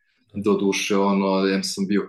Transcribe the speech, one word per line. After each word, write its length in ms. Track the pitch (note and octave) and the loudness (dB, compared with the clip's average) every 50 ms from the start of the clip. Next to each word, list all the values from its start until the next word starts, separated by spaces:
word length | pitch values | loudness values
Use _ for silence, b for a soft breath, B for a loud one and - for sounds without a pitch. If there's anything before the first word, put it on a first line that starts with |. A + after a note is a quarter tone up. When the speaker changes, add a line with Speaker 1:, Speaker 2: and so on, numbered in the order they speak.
| _ _ _ _ _ _ - | _ _ _ _ _ _ -12
Speaker 1:
Da. 60 | G2+ | -4
Speaker 2:
Doduše, 540 | G2 G#2+ G2+ F#2 G2+ G2 F#2+ - - - G#2 | 0 0 2 2 2 0 0 0 -2 0 0
ono, 520 | G2 G2 G2+ G2 G2 G2 G2 F#2+ F#2+ G2 G2 | 2 2 2 2 2 2 2 0 2 2 0
em 140 | F#2+ F#2+ | 0 0
sam 240 | F#2+ - - G2+ G2 | -2 -4 -4 -4 -4
bio 220 | F#2 G2+ G2 - | -2 -2 -2 -2